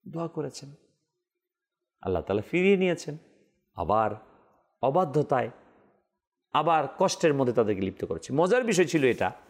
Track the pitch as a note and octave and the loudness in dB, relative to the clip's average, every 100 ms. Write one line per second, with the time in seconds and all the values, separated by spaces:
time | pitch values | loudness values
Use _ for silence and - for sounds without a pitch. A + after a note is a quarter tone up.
0 | - D#3+ E3 D#3+ C#3+ - C#3 D3 _ _ | -12 -8 -8 -6 -8 -10 -18 -20 _ _
1 | _ _ _ _ _ _ _ _ _ _ | _ _ _ _ _ _ _ _ _ _
2 | - F2+ D#2 G2+ G#2+ E3+ F#3 G3 F#3 E3 | -4 -4 -2 -4 -2 0 2 4 2 -2
3 | - D3+ _ _ _ _ _ - E2 G#2+ | -8 -14 _ _ _ _ _ -8 0 0
4 | A2 G#2 - _ _ _ _ _ B2+ D#3 | 0 -4 -16 _ _ _ _ _ 0 0
5 | F3+ C#3 C#3 C3 A#2 - _ _ _ _ | 0 -2 0 -2 -2 -10 _ _ _ _
6 | _ _ _ _ _ C#3+ D3+ E3 C3+ - | _ _ _ _ _ -2 2 0 0 0
7 | F#3 - E3 C#3 B2+ A#2 G#2+ G2 F#2+ - | 0 2 2 2 2 2 2 0 -2 -4
8 | - E2 - C3 F3+ A#3+ A#3+ F3+ F3 E3 | -6 -6 -4 0 2 2 2 2 2 4
9 | C3 G#2+ F#2 - | 2 2 -2 -4